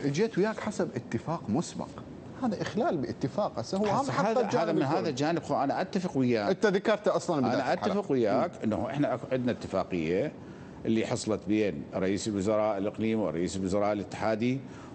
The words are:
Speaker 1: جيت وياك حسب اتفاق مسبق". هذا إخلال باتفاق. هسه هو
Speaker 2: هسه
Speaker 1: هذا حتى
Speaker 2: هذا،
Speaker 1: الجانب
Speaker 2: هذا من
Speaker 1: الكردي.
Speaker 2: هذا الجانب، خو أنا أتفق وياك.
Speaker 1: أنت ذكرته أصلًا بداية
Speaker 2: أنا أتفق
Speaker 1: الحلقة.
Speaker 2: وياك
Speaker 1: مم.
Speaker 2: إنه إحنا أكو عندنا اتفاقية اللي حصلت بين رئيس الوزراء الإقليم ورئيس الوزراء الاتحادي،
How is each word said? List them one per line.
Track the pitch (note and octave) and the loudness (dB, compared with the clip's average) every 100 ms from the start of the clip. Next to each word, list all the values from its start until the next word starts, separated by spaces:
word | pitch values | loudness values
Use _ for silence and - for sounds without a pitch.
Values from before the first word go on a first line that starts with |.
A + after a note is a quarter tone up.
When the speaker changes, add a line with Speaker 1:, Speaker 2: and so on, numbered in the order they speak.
| C#3 | 0
Speaker 1:
جيت | C#3 A3+ E3+ | 2 2 2
وياك | G#3 G#3+ | 0 0
حسب | - - A2+ A#2+ | -4 -2 -2 -4
اتفاق | - A2+ - E3+ - | -4 -4 -2 -4 0
مسبق". | A#2+ - - - - - - - - | 0 0 -6 -10 -10 -14 -14 -14 -4
هذا | B3+ F3 | -2 -2
إخلال | E3+ G3+ D#4+ F3 | -2 0 0 0
باتفاق. | A#2+ G#2 C3+ - G3+ - | -2 -4 -4 0 -2 -2
هسه | A2 F#3+ | -4 -2
هو | G#3+ | 0
Speaker 2:
هسه | G#3 | 0
Speaker 1:
هذا | C4+ | 0
حتى | - A3 | 0 2
Speaker 2:
هذا، | A3+ | 2
Speaker 1:
الجانب | A3 D#3+ | 2 2
Speaker 2:
هذا | E3+ | 2
من | D#3+ | 2
Speaker 1:
الكردي. | C3+ E3+ | 2 2
Speaker 2:
هذا | F3 | 0
الجانب، | B2+ D3 - | 0 0 0
خو | - B2+ | 0 0
أنا | C#3 A#2+ | 0 0
أتفق | - G3 F3+ C#3 | -2 -2 0 2
وياك. | B2+ A2+ G2+ | 4 4 2
Speaker 1:
أنت | G3 G#3+ | 2 4
ذكرته | F#3+ - G#3 G3 E3 | 4 2 2 4 2
أصلًا | - D#3 | 2 2
بداية | A#2 | 2
Speaker 2:
أنا | B2+ C3 | 2 0
أتفق | F3 - | 0 0
Speaker 1:
الحلقة. | G3+ G3 | 0 2
Speaker 2:
وياك | C3+ G#2+ A2 E3+ | 2 4 4 0
Speaker 1:
مم. | - | 0
Speaker 2:
إنه | A2+ G2 A2 | 0 0 0
إحنا | C#3+ C3+ | 0 0
أكو | A#2+ - | 0 -2
عندنا | C3 B2 | 0 0
اتفاقية | G#2 F2+ F#2+ E2+ F#2 D#2 F#2 D3 - - - - - - | -2 -2 -2 0 0 2 2 0 -4 -14 -14 -16 -8 0
اللي | A2+ F#2+ | 0 0
حصلت | A#2+ - G2+ F#2 | -2 -2 -2 0
بين | G#2+ G#2 D2 C2+ | 2 2 -2 -6
رئيس | - F#2+ G2 A2 | -2 0 0 0
الوزراء | G2+ F#2+ G#2+ G#2+ G2+ | 0 2 2 2 0
الإقليم | G2+ - A2 A2 | -2 -2 0 0
ورئيس | F#2 D#2 F2 F#2+ | 0 0 -2 0
الوزراء | F#2+ G2+ G2+ | 0 2 2
الاتحادي، | G#2 F#2 - G#2 A2 A#2+ C3 C3 - - | 0 -4 -2 0 0 0 -2 -6 -14 -14